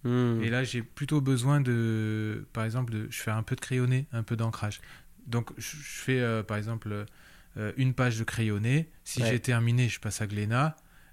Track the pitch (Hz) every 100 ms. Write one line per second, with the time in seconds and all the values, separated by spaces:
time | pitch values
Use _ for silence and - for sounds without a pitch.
0 | 123 123 123 117 113 120 131 123 117 -
1 | 143 151 135 131 127 147 127 117 113 110
2 | 110 110 107 107 101 - 113 117 123 107
3 | 110 113 - 110 110 131 - 127 123 127
4 | 143 117 113 117 113 - 104 101 - -
5 | - - - 120 113 - 104 151 - -
6 | - 127 120 113 104 107 107 113 107 104
7 | - - - - - - 107 - 131 127
8 | 123 113 113 - 113 104 110 139 160 -
9 | - - 117 117 - 120 117 120 120 -
10 | 110 - 107 104 104 117 156 156 - -
11 | -